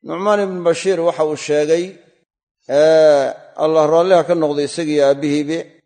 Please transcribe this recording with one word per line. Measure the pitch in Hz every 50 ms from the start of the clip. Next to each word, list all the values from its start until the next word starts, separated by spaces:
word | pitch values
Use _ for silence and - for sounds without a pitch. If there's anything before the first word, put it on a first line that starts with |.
| _
Nucmaan | - 160 170 190 208 208 208
ibni | 202 190 185 180 175
Bashiir | 170 165 165 - 190 190 165
waxa | 165 170 165 - 156
uu | 156 151
sheegay, | 135 - - 147 147 151 151 160 170 175 190 190 - _ _ _ _ _ _ _ _ _ _ _ _ _ -
ee, | 131 143 151 156 160 160 156 156 147 143 135 127 - - - - -
Allah | - 151 156 160 160 151
raalliha | 151 160 165 170 185 190 175 151
ka | 147 175
noqday | 170 156 147 147 143 147
isagii | 135 - - 170 151 151 147
aabbihiibi. | 143 139 143 139 147 147 143 147 147 143 160 165 160 - _ _ _